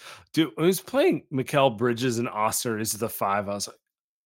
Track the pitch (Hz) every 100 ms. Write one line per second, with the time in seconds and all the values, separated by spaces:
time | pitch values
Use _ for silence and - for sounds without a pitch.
0 | - - _ 151 160 - 170 185 - 262
1 | 359 156 - 131 127 147 135 104 123 117
2 | 127 117 120 101 110 - 120 107 110 104
3 | 113 - 101 101 98 101 - - _ _
4 | _ _